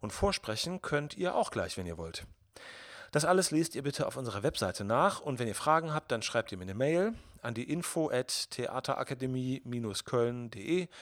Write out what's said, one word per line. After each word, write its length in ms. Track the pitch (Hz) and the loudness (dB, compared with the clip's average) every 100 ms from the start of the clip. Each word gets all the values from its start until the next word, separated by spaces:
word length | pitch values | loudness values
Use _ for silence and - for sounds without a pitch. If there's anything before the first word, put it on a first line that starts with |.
und 120 | 113 | -8
vorsprechen 680 | - 202 190 - 110 165 180 | 2 2 2 -2 -2 -2 -4
könnt 340 | - 147 147 - | -2 -2 -2 -2
ihr 180 | 180 | 0
auch 160 | - 226 | 2 0
gleich, 280 | 117 92 - | 0 -2 -4
wenn 80 | 90 | -6
ihr 100 | 82 | -4
wollt. 300 | 82 - - - _ - - - - - - | -6 -8 -12 -18 _ -20 -18 -16 -16 -16 -2
Das 140 | - | 2
alles 260 | 156 185 180 | 6 6 6
lest 240 | 156 160 | 4 2
ihr 80 | - | 0
bitte 240 | 139 - 135 | -2 0 -2
auf 120 | 127 | -2
unserer 240 | 123 107 | -4 0
Webseite 420 | 117 - 98 90 | 0 2 -2 0
nach 360 | 101 117 185 - | 2 4 4 2
und 180 | - 127 | -4 -2
wenn 100 | 117 | 0
ihr 60 | |
Fragen 400 | 98 - 160 165 | 0 4 4 4
habt, 180 | 156 - | -2 0
dann 80 | 117 | -2
schreibt 320 | 104 120 110 | 2 0 0
ihr 60 | 98 | -6
mir 60 | |
eine 100 | 92 | -6
Mail 400 | 98 135 165 202 226 - - | 0 2 4 2 0 -12 -8
an 140 | 117 | -4
die 160 | 113 123 | -4 -2
info 400 | 165 170 - 156 | -2 0 0 2
at 400 | 123 127 - - | 2 0 -2 -4
theaterakademie 1120 | - 123 127 - 135 131 131 131 127 127 135 - 120 113 98 | -4 -4 -2 -2 -2 -2 -2 -2 -2 0 -2 -2 -4 -2 -4
köln 460 | - 127 120 120 120 | 0 2 2 0 -8
punkt 40 | |
de 340 | 110 98 175 180 - | -8 0 0 0 -10